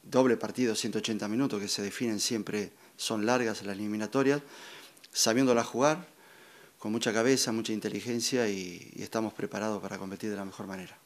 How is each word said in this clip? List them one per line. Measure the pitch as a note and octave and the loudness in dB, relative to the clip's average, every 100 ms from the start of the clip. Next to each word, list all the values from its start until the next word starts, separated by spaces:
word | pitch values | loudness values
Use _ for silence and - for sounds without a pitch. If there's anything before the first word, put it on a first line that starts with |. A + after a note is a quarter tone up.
doble | - B2+ C3 A2 | 2 4 6 4
partido, | G#2+ B2 B2 | 0 0 0
ciento | G#2 A2+ G#2+ | 0 0 -2
ochenta | G#2+ G#2+ G#2 | -2 -2 -2
minutos, | A2+ C#3 G#2 | 0 0 -2
que | G2 | -2
se | - | -2
definen | G2+ - A#2+ G#2 | -4 -2 -2 0
siempre, | - A2+ G2 G#2 G2 - - - | 0 -2 -2 -4 -4 -10 -20 -8
son | - A2 G#2+ | -4 0 2
largas | B2 A#2 G#2 | 2 2 -2
las | F#2+ G2 | -6 -6
eliminatorias, | G#2 G#2+ G#2+ C3+ C3+ D3 - - - - - - - | -4 -2 0 4 4 2 -2 -18 -16 -18 -20 -20 -8
sabiéndola | - A#2 A#2 C3 A#2 | 2 4 6 6 4
jugar, | A2+ A#2 C#3+ D#3 F3+ - - - - - - _ | 2 2 4 2 -6 -20 -20 -20 -20 -20 -20 _
con | G#2+ | -2
mucha | A2+ A#2 | 0 2
cabeza, | G#2+ A#2+ C3+ - | 4 4 4 2
mucha | A2+ A2+ | 0 -2
inteligencia | G#2+ G#2 G#2 A2 A#2+ A2+ B2+ A2+ | -2 -2 -4 -4 -2 0 2 2
y, | G2 F2+ F2 - | 0 -6 -10 -14
y | - | -12
estamos | G2+ A2+ A2 | -4 -2 -2
preparados | - G2+ G2+ G#2+ G#2 | -4 -6 -4 -4 -4
para | F#2+ G2 | -6 -8
competir | G2 G2 G#2+ | -8 -6 -6
de | G2+ | -4
la | |
mejor | G2 - G2 | -8 -10 -10
manera. | F#2+ F2+ - | -10 -12 -18